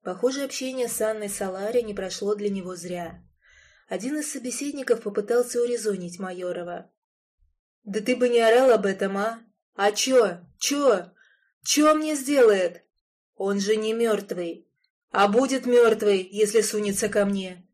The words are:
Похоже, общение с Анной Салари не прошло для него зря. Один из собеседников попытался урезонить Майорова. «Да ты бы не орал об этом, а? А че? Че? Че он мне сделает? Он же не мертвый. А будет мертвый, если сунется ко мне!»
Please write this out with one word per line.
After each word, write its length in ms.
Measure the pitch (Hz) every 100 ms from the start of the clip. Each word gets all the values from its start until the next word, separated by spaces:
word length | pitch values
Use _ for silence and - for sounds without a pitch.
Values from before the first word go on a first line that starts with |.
Похоже, 400 | - 185 254 269
общение 460 | 269 - 262 262 233
с 120 | -
Анной 280 | 220 220 208
Салари 520 | 202 196 185 208 240
не 140 | 220
прошло 400 | 202 190 - 202
для 160 | 208 208
него 260 | 196 180 180
зря. 460 | 175 175 170 - _ _ _ _ _ _ _
Один 300 | 190 233 302
из 120 | 294
собеседников 720 | 277 240 240 285 277 247 226
попытался 580 | 214 196 202 240 240 240
урезонить 580 | 240 240 208 190 175 175
Майорова. 720 | 190 180 180 175 175 175 - _ _ _ _ _ _ _ _ _
«Да 160 | 214 202
ты 160 | 214 247
бы 120 | 247
не 120 | 240
орал 300 | 226 233 262
об 160 | 220 196
этом, 300 | 190 190 196
а? 240 | 214 226 _ _ _
А 180 | - 202
че? 480 | 208 - 262 208 175 - _
Че? 520 | - 285 277 196 175 _ _ _ _ _
Че 260 | - - 302
он 60 | 311
мне 160 | 311
сделает? 680 | 302 254 285 233 196 180 - _ _ _ _ _ _
Он 140 | 196 202
же 160 | 202 220
не 160 | 214
мертвый. 760 | 226 233 208 196 180 170 165 _ _ _ _ _
А 160 | 196 202
будет 400 | 214 269 262 247
мертвый, 560 | 240 233 214 208 196 185
если 300 | 202 208 226
сунется 480 | 208 214 208 196 214
ко 160 | 208
мне!» 420 | 202 196 190 180 _